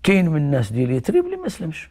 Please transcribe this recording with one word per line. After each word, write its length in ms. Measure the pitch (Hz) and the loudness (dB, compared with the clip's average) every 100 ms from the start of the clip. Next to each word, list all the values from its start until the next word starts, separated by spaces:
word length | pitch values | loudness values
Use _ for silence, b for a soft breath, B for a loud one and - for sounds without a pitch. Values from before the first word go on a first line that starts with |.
كاين 260 | - 196 175 | 4 4 4
من 80 | 156 | 2
الناس 340 | 143 135 104 | 2 0 0
ديال 200 | 113 123 | -2 0
يثرب 340 | 127 - 359 359 | 0 0 0 0
اللي 120 | 381 | -6
ما 120 | 339 | -8
سلمش 400 | - 165 160 - | -8 -10 -10 -18